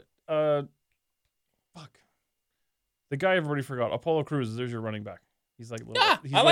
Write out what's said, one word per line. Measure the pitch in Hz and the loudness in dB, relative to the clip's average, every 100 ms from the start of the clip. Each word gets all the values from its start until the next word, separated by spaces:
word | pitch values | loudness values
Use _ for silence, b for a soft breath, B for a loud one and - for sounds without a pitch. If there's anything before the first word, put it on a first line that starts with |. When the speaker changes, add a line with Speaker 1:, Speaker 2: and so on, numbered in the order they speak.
| - _ - | -8 _ -6
Speaker 1:
uh, | |
uh, | 156 151 147 143 _ _ _ _ _ _ _ _ _ _ 175 | 0 2 0 -2 _ _ _ _ _ _ _ _ _ _ -20
fuck. | 151 _ _ _ _ _ _ _ _ _ _ _ - | -20 _ _ _ _ _ _ _ _ _ _ _ -8
The | 139 | -2
guy | 190 185 | 2 2
everybody | 151 147 | 2 -2
forgot. | 127 127 113 | -2 -2 -2
Apollo | 113 165 160 147 | -2 0 0 0
Crews. | 147 117 113 | -2 -2 -4
There's | 123 | -6
your | 117 | -6
running | 110 107 | -6 -6
back. | 101 90 _ _ _ - | -8 -14 _ _ _ -20
He's | 113 | -12
like | 113 | -12
little, | 113 - | -6 0
Speaker 2:
Ah, | 440 339 | 2 2
Speaker 1:
he's | 135 | 0
Speaker 2:
I | 160 | 4
Speaker 1:
like | 247 | 6